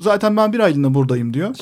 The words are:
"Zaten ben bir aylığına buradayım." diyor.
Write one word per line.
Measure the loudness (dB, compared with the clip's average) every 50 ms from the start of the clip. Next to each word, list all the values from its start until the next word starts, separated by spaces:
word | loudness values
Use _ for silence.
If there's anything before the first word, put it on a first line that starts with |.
"Zaten | 0 0 0 2 2 0 2
ben | 2 0 0
bir | 2 2
aylığına | 2 2 2 2 0 2 2
buradayım." | 0 0 0 0 -2 -2 -4 -4
diyor. | -4 -4 -6 -8 -10